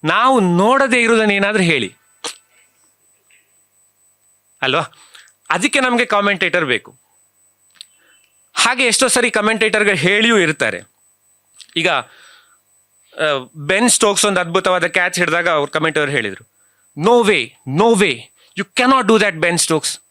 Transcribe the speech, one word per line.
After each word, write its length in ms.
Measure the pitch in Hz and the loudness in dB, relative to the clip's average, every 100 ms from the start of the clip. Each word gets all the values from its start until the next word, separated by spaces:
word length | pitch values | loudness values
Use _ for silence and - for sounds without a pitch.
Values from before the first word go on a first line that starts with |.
ನಾವು 360 | 156 185 247 262 | 0 0 2 2
ನೋಡದೇ 600 | 185 175 208 269 277 247 | 2 2 2 2 2 0
ಇರುವುದನ್ನ 300 | 233 233 214 | 2 2 2
ಏನಾದ್ರೂ 320 | 202 202 214 | 0 0 0
ಹೇಳಿ 320 | 175 147 101 - _ _ - - _ _ _ _ _ _ _ _ _ _ _ _ _ _ _ _ _ _ _ _ _ _ | 0 0 -2 -10 _ _ -18 -18 _ _ _ _ _ _ _ _ _ _ _ _ _ _ _ _ _ _ _ _ _ _
ಅಲ್ವಾ? 200 | 131 131 - _ _ - - _ _ | -4 -2 -4 _ _ -20 -20 _ _
ಅದಕ್ಕೆ 300 | 165 190 285 | -2 0 -2
ನಮ್ಗೆ 260 | 262 240 240 | -2 -2 0
ಕಾಮೆಂಟೇಟರ್ 600 | 208 202 196 180 180 151 | 0 0 -2 -2 -2 -2
ಬೇಕು. 340 | 120 - _ _ _ _ _ _ _ _ _ - _ _ _ _ _ _ | -4 -6 _ _ _ _ _ _ _ _ _ -20 _ _ _ _ _ _
ಹಾಗೆ 320 | - 233 247 254 | -4 -2 0 0
ಎಷ್ಟೋ 220 | 214 254 | 0 0
ಸರಿ 240 | 254 233 | 0 0
ಕಾಮೆಂಟೇಟರ್‌ಗಳು 640 | 220 208 220 214 214 208 185 | 0 0 0 0 2 0 0
ಹೇಳಿಯೂ 420 | 160 202 226 226 | 0 2 2 2
ಇರ್ತಾರೆ. 440 | 165 156 113 92 - _ _ _ _ _ _ _ - - | 2 0 -4 -4 -14 _ _ _ _ _ _ _ -10 -4
ಈಗ, 140 | 165 | -2
ಆ, 120 | 147 117 - - - _ _ _ _ _ _ _ - 156 143 127 160 | -2 -6 -18 -20 -20 _ _ _ _ _ _ _ -6 -4 -4 -8 -16
ಬೆನ್ 340 | 143 190 240 | -2 0 2
ಸ್ಟೋಕ್ಸ್ 360 | - 208 196 208 | 2 2 2 0
ಒಂದು 140 | 190 | 0
ಅದ್ಭುತವಾದ 460 | 175 175 185 180 170 | 0 -2 0 0 0
ಕ್ಯಾಚ್ 340 | 190 180 175 | 0 -2 -2
ಹಿಡಿದಾಗ 300 | 175 165 175 | -2 0 0
ಅವ್ರ 200 | 160 143 | 0 -2
ಕಾಮೆಂಟೇಟರ್ 400 | 156 160 156 147 | -2 -2 -2 -2
ಹೇಳಿದ್ರು, 420 | 143 107 95 120 _ _ _ _ - | -2 -6 -10 -20 _ _ _ _ -4
"No 280 | 175 240 214 | 2 4 4
way, 200 | 180 120 _ - 139 | 0 -2 _ -6 0
no 180 | 226 220 | 2 4
way, 160 | 190 117 - _ _ - | 2 -2 -10 _ _ -12
you 80 | 196 - | -8 -2
cannot 320 | 247 269 202 | 2 2 2
do 120 | 220 | 2
that, 120 | 208 | 2
ಬೆನ್ 260 | 160 170 170 | 0 -2 0
ಸ್ಟೋಕ್ಸ್." 420 | - 160 - - _ | 0 -2 -2 -10 _